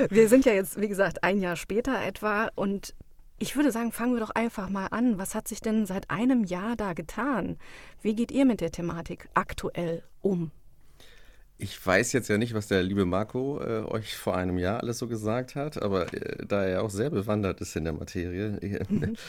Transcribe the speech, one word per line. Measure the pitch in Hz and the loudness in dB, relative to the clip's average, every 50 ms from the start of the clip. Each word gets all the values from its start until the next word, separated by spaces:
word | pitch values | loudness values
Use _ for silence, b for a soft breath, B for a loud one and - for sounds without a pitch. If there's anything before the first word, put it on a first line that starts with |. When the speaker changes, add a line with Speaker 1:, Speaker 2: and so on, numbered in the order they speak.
| 277 165 | 2 6
Speaker 1:
wir | 190 208 226 214 | 8 8 8 10
sind | 226 269 269 | 10 8 8
ja | 269 214 | 8 6
jetzt, | 190 196 - - - | 4 2 0 -2 -2
wie | 202 214 | -2 0
gesagt, | 202 185 196 175 156 - - | 2 2 2 2 2 0 2
ein | 175 196 208 | 2 2 2
Jahr | 190 180 170 | 2 0 -2
später | 156 - - 190 214 240 277 262 202 - | -4 -4 -2 -2 0 0 0 0 0 -2
etwa | - 196 - - 214 208 208 226 202 - | -4 -4 -4 -2 0 0 0 0 -2 -2
und | - 190 196 196 196 - - - - - - - - - - - - | -2 -2 -2 -2 -2 -4 -8 -14 -16 -18 -20 -20 -20 -20 -20 -10 -6
ich | 214 - - | -6 -2 0
würde | 254 294 285 202 | 2 2 2 2
sagen, | 226 233 233 - | 0 -2 -4 -4
fangen | - 226 247 247 | -2 -2 0 0
wir | 240 | 0
doch | 220 214 | -2 -2
einfach | - - 226 233 - - 190 185 | 0 0 0 0 -2 -4 -6 -4
mal | 190 196 190 | -4 -4 -4
an. | - - 208 240 254 220 175 | -2 0 2 2 2 2 2
Was | 190 - - | -2 -4 -4
hat | 214 - - | -6 -6 -6
sich | 220 - | -8 -6
denn | - 226 214 220 214 | -2 0 2 2 2
seit | 185 185 196 - - | 0 -2 -4 -4 -4
einem | - 175 226 254 269 247 214 | -2 0 2 4 4 4 2
Jahr | 175 180 180 190 226 240 | 0 -2 -4 -4 -4 -2
da | 226 214 196 170 | -2 -2 -4 -4
getan? | 151 175 - - - 220 285 277 208 - 180 165 B B B B B B B B - | -6 -8 -8 -6 -4 -2 0 0 0 -2 -4 -6 B B B B B B B B -6
Wie | - 202 220 | -2 -2 0
geht | 214 240 - | 0 0 0
ihr | - 254 277 | 2 4 4
mit | 262 226 185 | 4 4 2
der | 170 165 - | 0 -4 -4
Thematik | - 170 170 160 170 165 - 180 - - - - | -4 -4 -4 -4 -6 -8 -8 -10 -12 -12 -4 -2
aktuell | 196 190 - - - - - - - 175 165 165 165 - - - - | 0 0 0 -4 -8 -6 -6 -4 -4 -4 -4 -4 -6 -8 -12 -8 -4
um? | - 196 196 175 170 156 - - - - - - b b b b b b b b b b b b b b - - | 0 0 0 0 -2 -4 -8 -12 -20 -20 -20 -20 b b b b b b b b b b b b b b -14 -10
Speaker 2:
Ich | - 95 - - - | -10 -10 -10 -4 0
weiß | 98 92 95 120 - - | 4 4 4 4 4 2
jetzt | 131 104 - | 0 2 2
ja | 107 104 | 2 2
nicht, | 113 120 113 | 2 0 -2
was | 107 104 - | -4 -2 2
der | 101 95 90 | 2 2 2
liebe | 92 101 101 98 | 2 2 2 2
Marco, | 87 90 92 110 110 - 127 131 139 147 - | 2 2 0 0 -2 -4 -4 -4 -4 -4 -4
äh, | - - 113 110 107 | -4 -4 -4 -4 -2
euch | - - 110 104 - - | -4 -4 -4 -6 -8 -10
vor | - - - 92 | -6 -4 -2 0
einem | 90 90 92 90 90 | 0 0 0 0 0
Jahr | 87 90 104 117 | 0 0 0 0
alles | - 120 117 - | -2 -4 -4 -4
so | 131 | -4
gesagt | 117 117 110 107 107 110 123 127 123 - | -6 -4 -4 -2 -2 -2 -2 -4 -4 -6
hat, | 143 143 156 151 - | -6 -6 -6 -4 -4
aber, | - 104 98 92 85 - - | -2 0 0 0 0 -2 -4
äh, | - - - - - - | -6 -6 -6 -6 -8 -4
da | - 101 101 98 | -2 0 0 2
er | 95 92 90 92 | 2 2 0 0
auch | 110 | 0
sehr | 98 98 113 147 | 0 0 0 0
bewandert | 160 107 95 107 107 104 101 95 85 - | 0 0 0 2 0 2 2 0 -2 -2
ist | 95 - - | -6 -6 -4
in | 90 78 | -2 -2
der | 82 80 | -2 -2
Materie, | 85 85 80 - 92 85 90 87 92 104 110 104 - | -4 -6 -6 -6 -4 -4 -4 -4 -4 -4 -4 -4 -4
äh, | - 98 101 - 92 - | -4 -4 -4 -4 -2 -2
Speaker 1:
Mhm. | 202 214 - 208 226 B B | -2 0 0 -2 -4 B B